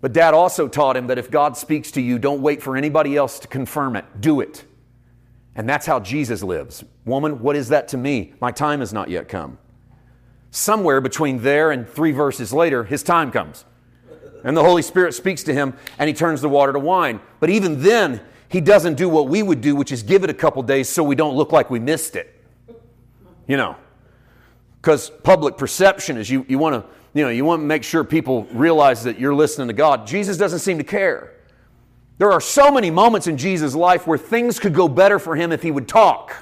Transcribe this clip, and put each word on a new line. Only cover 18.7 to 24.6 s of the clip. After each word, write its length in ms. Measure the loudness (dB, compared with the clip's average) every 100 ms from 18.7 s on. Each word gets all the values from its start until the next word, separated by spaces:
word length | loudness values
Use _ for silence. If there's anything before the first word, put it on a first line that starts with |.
| 4 4 0
do 140 | 2
what 180 | 2 2
we 140 | 0
would 200 | 0 0
do, 140 | 0 0
which 160 | -2
is 120 | -6
give 200 | 2 2
it 60 | 2
a 40 |
couple 280 | 0 -2 -2
days 260 | -2 0 0
so 160 | -2
we 120 | 0 2
don't 200 | 0 0
look 160 | 2
like 200 | 2 2
we 80 | -4
missed 360 | -2 -4 -4 -10
it. 240 | -14 _ _ _ _ -20 _ _ _ _ -20 -20 -4
You 100 | -2
know, 180 | -2 -8 _ _ _ _ _ _ _ _